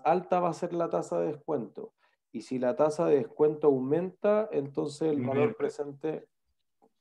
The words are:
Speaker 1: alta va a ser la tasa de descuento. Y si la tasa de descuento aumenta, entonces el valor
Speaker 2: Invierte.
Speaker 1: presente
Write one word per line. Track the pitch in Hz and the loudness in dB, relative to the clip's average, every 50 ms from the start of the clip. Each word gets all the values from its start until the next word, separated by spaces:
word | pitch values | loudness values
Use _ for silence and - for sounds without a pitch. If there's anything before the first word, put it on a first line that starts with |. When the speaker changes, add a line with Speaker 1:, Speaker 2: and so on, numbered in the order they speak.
| - | 0
Speaker 1:
alta | 147 170 180 175 - 185 180 | 2 2 2 2 0 0 2
va | 180 170 | 2 0
a | 160 | -2
ser | - 185 170 | -2 -6 -4
la | 170 170 170 156 | -4 -2 -2 -2
tasa | 175 170 156 - 175 170 | -2 -2 -2 -2 -2 -2
de | 170 160 143 | -2 -2 -4
descuento. | 143 - - 151 127 107 - - - - - _ _ _ _ _ _ _ _ | -6 -6 -4 -4 -4 -4 -6 -10 -14 -16 -16 _ _ _ _ _ _ _ _
Y | - 113 | -14 -12
si | - - 131 127 | -10 -6 -4 -2
la | 123 123 120 | 0 0 2
tasa | - 147 156 151 175 170 165 | 2 2 2 2 2 2 4
de | 147 135 | 4 4
descuento | - - - - 151 151 151 151 - 147 | 2 0 0 2 2 2 2 4 4 4
aumenta, | 139 127 127 135 147 170 180 185 - _ - 208 208 214 220 214 | 4 4 2 0 0 0 -2 -2 -6 _ 0 2 2 2 2 0
entonces | 160 147 139 135 - 156 160 151 143 - 160 156 | -2 -4 -4 -4 -4 -4 -4 -4 -4 -4 -2 0
el | 147 139 | 0 0
valor | 123 127 131 | 0 0 2
Speaker 2:
Invierte. | 143 147 147 147 - | 2 2 2 0 -2
Speaker 1:
presente | 143 139 - - 143 143 147 143 - 156 156 - - - _ _ _ _ _ _ _ _ _ _ _ _ _ _ | -4 -4 -4 -6 -8 -10 -10 -8 -6 -6 -6 -6 -10 -16 _ _ _ _ _ _ _ _ _ _ _ _ _ _